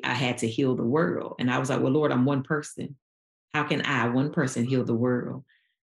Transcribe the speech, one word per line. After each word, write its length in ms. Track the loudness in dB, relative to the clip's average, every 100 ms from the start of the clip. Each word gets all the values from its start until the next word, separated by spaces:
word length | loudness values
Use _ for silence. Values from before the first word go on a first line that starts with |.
| -2
I 80 |
had 240 | 0 -2 0
to 100 | -2
heal 260 | 0 0 0
the 60 |
world. 520 | 0 2 2 -2 -6 -4
And 140 | 0
I 80 | 0
was 100 | 0
like, 120 | 0
"Well, 100 | 2
Lord, 220 | 2 2
I'm 100 | 4
one 200 | 2 2
person. 520 | 0 -4 -4 -10 -12 -12 _ _ _ _ _
How 100 | -4
can 180 | 0 -2
I, 260 | 0 0 2
one 240 | 2 0
person, 320 | 0 0 0
heal 220 | 0 0 2
the 100 | 0
world?" 480 | 2 0 -4 -10 -14 _ _ _ _